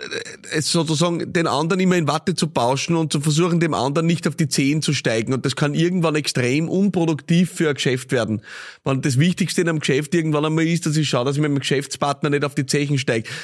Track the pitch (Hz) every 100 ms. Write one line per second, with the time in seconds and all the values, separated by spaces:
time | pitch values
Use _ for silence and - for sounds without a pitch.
0 | 64 - - - - 156 - 170 151 151
1 | 175 170 - 175 160 127 165 190 185 180
2 | 147 151 - 160 160 143 120 135 - 170
3 | 160 156 151 151 175 170 165 98 127 147
4 | 165 170 - 147 156 - 139 156 147 139
5 | - 113 113 135 135 - 147 147 165 185
6 | 165 151 143 - 127 139 165 180 202 180
7 | 165 156 - 170 180 - 156 139 143 127
8 | 127 131 110 104 - - - - - 131
9 | 151 127 170 175 175 - 170 160 - 147
10 | 151 170 160 147 156 160 160 165 165 151
11 | 143 131 123 143 151 139 131 139 143 -
12 | 143 135 151 143 143 - 131 147 143 143
13 | 131 117 110 -